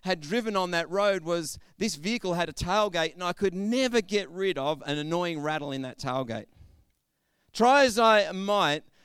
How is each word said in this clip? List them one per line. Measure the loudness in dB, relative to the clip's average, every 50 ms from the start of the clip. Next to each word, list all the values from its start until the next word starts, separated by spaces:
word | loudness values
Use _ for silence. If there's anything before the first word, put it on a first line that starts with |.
had | -4 -4 -4 -4
driven | -4 -2 -2 -2 -2 0 -2 -2
on | -2 0
that | -2 -2 -2 -2
road | 0 0 2 2 2 0 -2
was | -2 -4 -2 -4 -6 -10 -14 -18 _ _ -4
this | -4 -4 -4
vehicle | -4 -4 -4 -4 -2 -2 -2 -2
had | -2 -2 -4
a | -4
tailgate, | -6 -4 0 2 2 2 2 0 0 -2 -2 -4
and | -4 -6
I | -6
could | -4 0 -2 -2 -2
never | -2 -4 -2 0 0 0 2 2 0
get | 0 0 -2 -4 -4 -4
rid | -6 -4 -2 -2 -2 -2
of | -2 -2 -2 -4 -4
an | -6 -4 -4
annoying | -4 -2 -2 -2 -2 -2 -4 -4
rattle | -4 -4 -4 -4 -6 -6
in | -8 -8 -8
that | -10 -12 -10
tailgate. | -6 -4 -4 -4 -4 -4 -6 -10 -10 _ _ -20 -20 -20 _ _ _ _ _ _ _ _ _ _ _ _ _ _ _ _ 0
Try | 4 6 6 8 8 6
as | 6 4 4
I | 6 6 6 6 4 2 -2
might, | -6 -2 0 2 2 2 2 2 0 -4 _ _ _